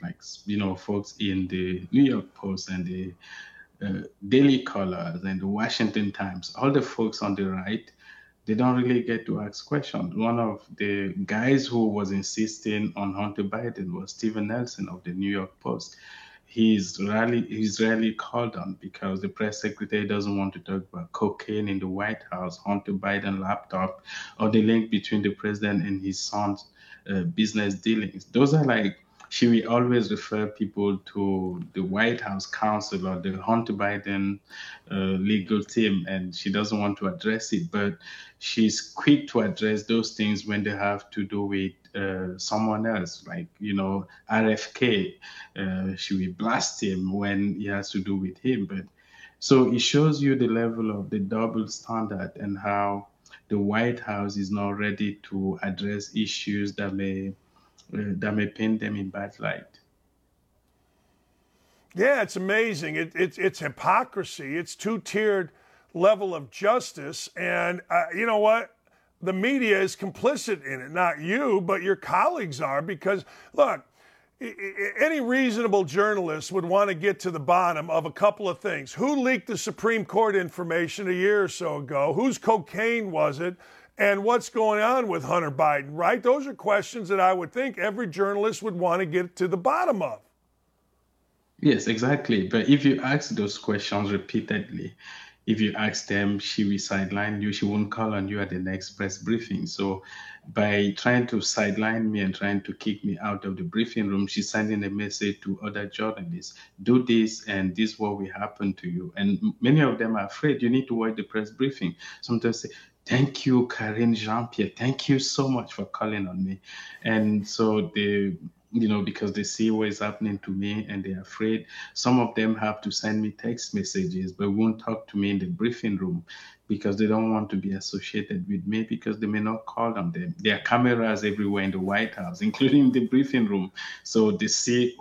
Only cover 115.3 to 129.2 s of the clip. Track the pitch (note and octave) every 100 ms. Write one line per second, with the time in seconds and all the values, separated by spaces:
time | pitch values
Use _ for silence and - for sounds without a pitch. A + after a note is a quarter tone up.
115.3 | - C3+ B2+ A2+ - G2+ - G#2+ G#2+ F#2+
116.3 | F#2 F#2+ G2 - - - - - A2 G#2+
117.3 | G#2+ G2+ - A2 G#2+ E2+ G#2+ G2+ G2+ G2+
118.3 | E2+ - - _ A#2 A2+ G#2 G2 G2 G#2
119.3 | G2+ G2+ - A2+ A2 G#2+ G2+ G#2 G#2 G#2+
120.3 | G2+ - F#2+ G2+ G#2+ G#2+ G2+ F#2+ F#2 F#2+
121.3 | - A2 A2 - - - - B2 B2+ A2+
122.3 | - A2 A2 G#2+ G#2+ G#2 - G#2+ G#2+ G#2+
123.3 | - A#2 A#2+ - G2+ F#2+ G2 F2+ F#2 F#2+
124.3 | F#2 G2+ G2+ A2 A2 - A2 - G2+ G2+
125.3 | G2 F#2 F2 A2+ A#2+ A2 G2 F#2 F2 -
126.3 | - - - - G#2 G#2+ G2+ G#2+ A2 A2+
127.3 | A2 G#2 F#2+ G2 F#2+ - G2 - G#2+ G#2
128.3 | G2 F2+ G2 F#2 A2 A2 A2+ A2+ G#2+